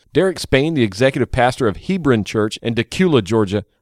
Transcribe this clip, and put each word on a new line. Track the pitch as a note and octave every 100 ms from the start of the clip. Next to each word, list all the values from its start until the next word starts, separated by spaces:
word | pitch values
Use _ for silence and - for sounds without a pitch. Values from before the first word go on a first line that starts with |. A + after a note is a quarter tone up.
| _
Derek | C#3 F#3+ F3
Spain, | - C3+ D3
the | D#3+
executive | A2+ F2+ C3 C#3+ A#2
pastor | C#3 B2 B2+ B2
of | F#2
Hebron | - F#3+ D3 A#2+ F#2+
Church | A2+ G#2+ -
in | A2+ A2+
Decula, | A#2 - F#3 C#3+
Georgia. | F2+ A2+ G#2 G2+ G2 _